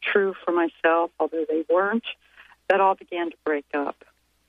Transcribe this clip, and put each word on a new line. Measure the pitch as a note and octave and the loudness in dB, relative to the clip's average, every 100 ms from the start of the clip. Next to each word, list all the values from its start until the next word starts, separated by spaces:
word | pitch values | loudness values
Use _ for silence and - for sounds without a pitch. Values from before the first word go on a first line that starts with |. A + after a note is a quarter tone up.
true | - G#3 G3 F#3 | -2 0 0 -4
for | - | -2
myself, | F3 E3 - E3 E3 E3+ - | 0 -2 0 0 2 0 -2
although | D#3 E3 D#3 | -4 -2 -2
they | D#3 D#3 | -2 0
weren't, | F3 G3 A3+ - - _ - - _ - | 0 2 -2 -6 -14 _ -20 -20 _ 0
that | G3 | 2
all | G3 F#3+ | 2 0
began | - F3 E3+ | -4 -6 -6
to | - | -6
break | D#3 D3 - | -4 -4 -4
up. | D3 C#3+ - - _ _ _ | -6 -6 -10 -18 _ _ _